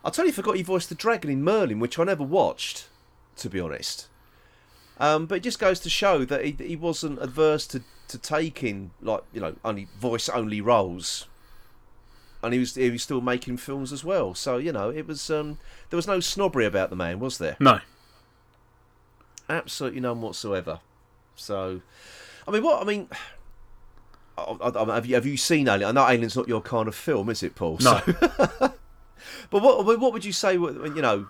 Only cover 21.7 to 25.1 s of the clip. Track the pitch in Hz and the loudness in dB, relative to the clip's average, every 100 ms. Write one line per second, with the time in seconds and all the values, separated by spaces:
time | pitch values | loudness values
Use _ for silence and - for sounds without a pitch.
21.7 | 92 - - - - - - - 208 294 | -6 -12 -20 -20 -20 -20 -16 -2 0 2
22.7 | 294 196 208 - - - - - - - | 2 0 -4 -6 -14 -14 -18 -20 -20 -20
23.7 | - - - - - - - - 110 117 | -20 -20 -20 -20 -20 -18 -12 -10 -4 -2
24.7 | - 110 110 117 | 0 0 0 2